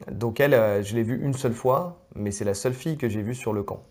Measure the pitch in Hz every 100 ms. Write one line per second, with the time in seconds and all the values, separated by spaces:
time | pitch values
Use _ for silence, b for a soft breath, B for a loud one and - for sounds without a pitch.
0 | - 101 117 113 143 127 107 101 104 117
1 | 113 131 139 131 123 113 127 139 175 -
2 | _ - 104 101 104 98 127 127 160 151
3 | 117 104 104 127 110 104 101 101 -